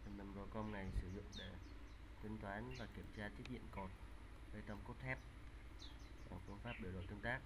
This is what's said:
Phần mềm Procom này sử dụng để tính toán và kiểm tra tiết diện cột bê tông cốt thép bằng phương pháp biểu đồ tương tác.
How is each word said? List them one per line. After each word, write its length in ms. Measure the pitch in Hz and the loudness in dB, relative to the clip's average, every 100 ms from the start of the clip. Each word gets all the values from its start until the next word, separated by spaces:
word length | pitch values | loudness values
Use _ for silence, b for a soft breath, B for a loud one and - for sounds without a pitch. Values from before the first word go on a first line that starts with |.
Phần 140 | 104 101 | -2 -2
mềm 160 | 101 | -2
Procom 380 | 98 98 110 107 | 0 0 2 4
này 200 | 101 95 92 | 4 6 6
sử 60 | 92 98 | 6 0
dụng 100 | 98 - | 0 0
để 120 | 95 92 - - - - - - | 0 -2 -4 -4 -4 -6 -6 -2
tính 140 | 107 110 | 0 2
toán 340 | 110 101 123 127 | 2 2 2 0
và 60 | 104 - | 0 -2
kiểm 100 | 98 - | -2 0
tra 120 | 104 - | 0 0
tiết 60 | 117 | -2
diện 120 | 120 - | -2 0
cột 180 | 101 95 - - - - - - | 0 0 -2 -4 -4 -4 -6 -4
bê 80 | 104 104 | -2 0
tông 120 | 104 107 | 0 0
cốt 60 | 120 | 0
thép 160 | 127 131 - - - - - - - - - - - | 2 2 0 -6 -6 -6 -6 -4 -4 -4 -6 -4 -2
bằng 100 | 92 92 | -2 -2
phương 120 | 104 | -2
pháp 100 | 120 117 | -2 0
biểu 100 | 95 | 0
đồ 100 | 92 90 | 0 0
tương 120 | 104 | 2
tác. 200 | 113 127 | 4 4